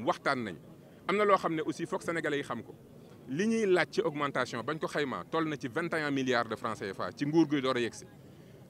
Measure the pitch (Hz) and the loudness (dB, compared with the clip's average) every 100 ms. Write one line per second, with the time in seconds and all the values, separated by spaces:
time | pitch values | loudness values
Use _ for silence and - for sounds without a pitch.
0 | 131 165 156 131 107 76 - - - - | -2 0 0 0 -2 -8 -14 -20 -20 -10
1 | - 202 208 190 175 160 156 156 165 185 | -2 2 4 4 4 -2 -2 -4 -4 -4
2 | - 165 151 143 - 117 - - - - | -2 -2 0 -2 -2 -8 -10 -16 -20 -20
3 | - - - 139 220 226 202 180 151 - | -20 -18 -6 0 2 2 4 4 4 0
4 | 165 147 139 139 123 123 113 160 170 165 | -2 0 -2 0 -2 -2 -4 -4 -2 -2
5 | 139 98 - 160 160 139 131 135 170 165 | -2 -2 -2 -2 0 -2 -4 -4 -2 -2
6 | 147 135 127 120 113 110 117 104 104 95 | 0 2 4 2 2 -2 -4 -4 -6 -4
7 | 95 - 143 165 151 147 131 123 113 - | -6 -2 2 6 6 4 2 2 0 -4
8 | - - - - - - - | -14 -18 -20 -20 -20 -20 -4